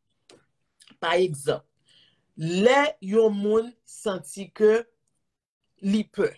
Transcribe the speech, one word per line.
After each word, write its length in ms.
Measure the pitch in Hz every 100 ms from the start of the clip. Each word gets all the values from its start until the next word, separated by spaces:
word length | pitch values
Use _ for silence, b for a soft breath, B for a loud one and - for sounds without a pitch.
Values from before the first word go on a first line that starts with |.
| _ _ _ - _ _ _ _ _ _
Pa 200 | 170 175
egzanp, 460 | 185 139 156 - - _ b b b b b -
lè 580 | 160 185 226 277 294 -
yon 340 | 190 220 220
moun 380 | 202 208 220 233 -
santi 680 | _ - 214 185 - 196 196
ke 340 | - 214 226 233 _ _ _ _ _ _ _ _ _
li 220 | 196 214
pè 260 | - - 160